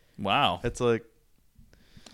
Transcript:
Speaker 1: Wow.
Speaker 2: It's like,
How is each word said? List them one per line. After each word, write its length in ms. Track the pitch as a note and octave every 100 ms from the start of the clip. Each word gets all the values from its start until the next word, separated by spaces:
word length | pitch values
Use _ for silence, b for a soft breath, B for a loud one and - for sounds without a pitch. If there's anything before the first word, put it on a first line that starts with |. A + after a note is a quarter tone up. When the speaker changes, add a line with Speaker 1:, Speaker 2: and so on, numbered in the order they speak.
| _ -
Speaker 1:
Wow. 420 | G2 B2 A#2+ F2
Speaker 2:
It's 160 | A#2+ -
like, 240 | B2 A2+ - _ _ _ _ _ - b b b b